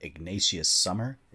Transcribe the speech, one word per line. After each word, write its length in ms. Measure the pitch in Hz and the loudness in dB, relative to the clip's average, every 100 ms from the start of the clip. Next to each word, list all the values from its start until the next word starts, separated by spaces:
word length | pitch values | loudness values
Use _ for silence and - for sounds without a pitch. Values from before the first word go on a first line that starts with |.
Ignatius 720 | 80 78 85 101 - 87 - | -12 -10 -6 0 2 2 2
Summer. 480 | - 92 101 123 127 _ | 2 2 0 -2 -6 _